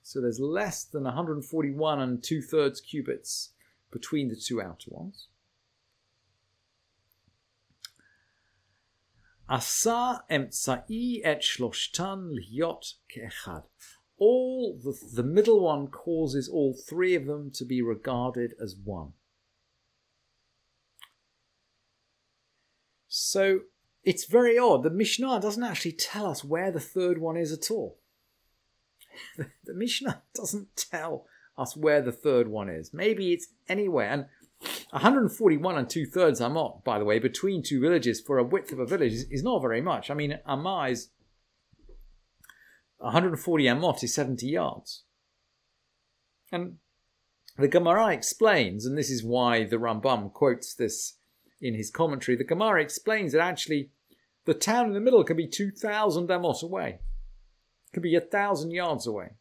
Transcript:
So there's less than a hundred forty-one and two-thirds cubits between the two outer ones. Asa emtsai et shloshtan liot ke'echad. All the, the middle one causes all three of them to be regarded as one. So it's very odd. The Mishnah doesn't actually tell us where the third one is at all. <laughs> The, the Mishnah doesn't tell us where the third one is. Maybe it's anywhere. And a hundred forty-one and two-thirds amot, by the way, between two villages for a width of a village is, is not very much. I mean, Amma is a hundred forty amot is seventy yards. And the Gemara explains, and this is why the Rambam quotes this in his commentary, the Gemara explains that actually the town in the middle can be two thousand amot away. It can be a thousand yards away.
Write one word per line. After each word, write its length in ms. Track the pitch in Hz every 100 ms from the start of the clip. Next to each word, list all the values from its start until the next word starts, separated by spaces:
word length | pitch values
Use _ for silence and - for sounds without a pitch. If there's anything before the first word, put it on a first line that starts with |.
So 160 | - 139
there's 200 | 123 113
less 420 | 143 175 208 -
than 220 | - 151 131
a 60 |
hundred 340 | 127 170 151 139
forty-one 540 | 160 143 139 156 143
and 220 | 127 123
two-thirds 600 | - 160 - 156 139 139
cubits 720 | - 151 123 - - - - _ _ _ _
between 360 | 117 - 156 131
the 80 | 110
two 240 | - 117
outer 280 | 92 85 -
ones. 380 | - 185 - - _ _ _ _ _ _ _ _ _ _ _ _ _ _ _ _ _ _ _ _ _ _ _ _ _ - _ _ _ _ _ _ _ _ _ _ _ _ _ _ _ -
Asa 760 | 131 - - 226 233 247 247 -
emtsai 920 | 151 127 - - 127 - 220 247 240
et 180 | 160 147
shloshtan 920 | - - 120 - - - 185 196 175
liot 640 | 131 92 120 165 - - - _ -
ke'echad. 480 | 113 - - 160 - _ - _ _ _
All 600 | 208 254 254 262 233 -
the, 140 | 127 - - 120
the 80 |
middle 380 | 123 180 214 214
one 260 | 175 143 143
causes 600 | - - 165 151 135 127
all 240 | 165 139
three 420 | 127 - 160 185 175
of 100 | 135
them 260 | 147 143 -
to 80 |
be 180 | 123 127
regarded 720 | 117 113 - 123 127 123 120 -
as 140 | 107 95
one. 380 | 98 92 73 - _ _ _ _ _ _ _ _ _ _ _ _ _ _ _ _ _ _ - _ _ _ _ _ _ _ _ _ _ _ _ _ _ _ _ _ _ _ _
So 540 | - - 196 196 190 - _ _ _
it's 220 | - - -
very 320 | 226 240 233
odd. 260 | 247 139
The 60 | 151
Mishnah 500 | 180 220 - 262 233
doesn't 220 | 208 208
actually 300 | 240 170 170
tell 340 | 160 - 208 202
us 160 | 135
where 280 | 139 165 190
the 80 | 165
third 400 | - 190 180 165
one 180 | 165 165
is 160 | 160
at 180 | 156 -
all. 260 | 220 - -
<laughs> 60 | _ _ _ _ _ _ _ _ _ _ _ - - -
The, 100 | 147 _ -
the 80 |
Mishnah 480 | 175 233 - 269 - _
doesn't 420 | - 214 208 196 -
tell 480 | - 170 160 143 - _ _ -
us 180 | 127 151
where 260 | 151 147
the 120 | 123
third 340 | 117 151 123 117
one 220 | 107 98
is. 240 | 80 80
Maybe 400 | 156 208 202 185
it's 140 | 170 - _ -
anywhere. 420 | 190 202 151 104
And 160 | 139 131 _ _ _ - - -
a 60 | 143
hundred 300 | 202 269 208
forty-one 480 | - 214 151 180 165
and 120 | 123
two-thirds 500 | 165 143 180 170 120
amot, 460 | 120 156 143 - -
by 120 | 107
the 60 |
way, 160 | 104 110
between 420 | 123 - 196 185
two 200 | - 139
villages 400 | 147 175 120 110
for 160 | - 135
a 60 |
width 280 | 123 190 -
of 80 | 131
a 60 | 123
village 260 | 185 127
is, 140 | 113 -
is 140 | 135
not 180 | 202 220
very 200 | 127 113
much. 280 | 175 127 -
I 40 |
mean, 260 | 147 147 147 -
Amma 400 | 135 170 185 135
is 200 | 120 - _ _ _ _ _ _ _ - - - _ _ _ - _ _ _ _ _
a 100 | 117
hundred 260 | 160 180 160
forty 280 | - 160 131
amot 360 | 127 170 -
is 120 | 120
seventy 340 | - 131 123 123
yards. 560 | 170 67 - - - _ _ _ _ _ _ _ _ _ _ _ _ _ _ _
And 260 | 175 180 170 _ _ _ _ _ _ - -
the 100 | 139
Gemara 460 | 170 170 190 226
explains, 720 | 143 - - 220 180 104 101 123
and 120 | 143
this 120 | 135
is 160 | 127 113
why 400 | 123 120 117 110
the 120 | 113
Rambam 540 | 117 107 131 120 101
quotes 420 | - 139 120 -
this 440 | - 113 - - - _ _ _ _
in 160 | 127 110
his 160 | 107
commentary, 460 | - 160 135 - 123
the 80 | 131
Gemara 360 | 170 220 185
explains 520 | 156 - - 220 175
that 80 | 151
actually 480 | 175 - 151 151 143 _ _ _ _ _ -
the 80 |
town 340 | - - 233 233
in 60 |
the 80 | 202
middle 220 | 233 240 -
can 100 | 165
be 120 | 160
two 240 | - 202
thousand 580 | 196 214 208 208 160 175
amot 340 | 180 175 -
away. 360 | 165 190 151 90 - - - - _ _ _ _ _
It 60 |
can 100 | -
be 120 | 170 165
a 60 |
thousand 500 | 165 202 202 170 165
yards 340 | 175 175 135 120
away. 280 | 104 90 -